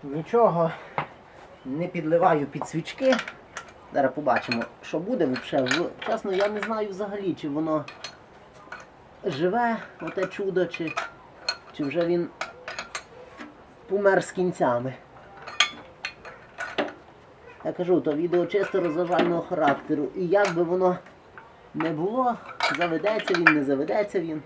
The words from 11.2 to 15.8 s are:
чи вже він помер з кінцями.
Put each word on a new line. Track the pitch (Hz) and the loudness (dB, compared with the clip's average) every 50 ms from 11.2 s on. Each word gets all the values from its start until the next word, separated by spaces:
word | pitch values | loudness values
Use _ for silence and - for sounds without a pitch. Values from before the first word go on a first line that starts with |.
| - - - - - - - - - - - | -20 -20 -20 -10 -8 -8 -8 -8 -12 -20 -6
чи | - 151 | -4 -4
вже | 139 135 175 170 | -2 0 0 2
він | 170 175 175 170 147 - - - - - - - - - - - - - - - - - - - - - - - - - - - - - - - - | 2 2 2 0 -2 -6 -12 -12 -12 -12 -16 -14 -12 -12 -12 -12 -12 -14 -14 -14 -14 -20 -20 -20 -20 -16 -18 -18 -18 -18 -20 -20 -20 -20 -20 -6 -2
помер | 190 202 202 196 190 185 - | -2 4 4 6 4 4 2
з | - | 0
кінцями. | - 190 180 180 170 - 175 131 120 120 123 131 127 - - - - - - - - - - - - - - - - - | -2 0 0 0 2 2 2 2 2 0 -2 -4 -8 -8 -18 -20 -20 -20 -20 -20 -20 -18 -16 -16 0 0 0 0 0 -14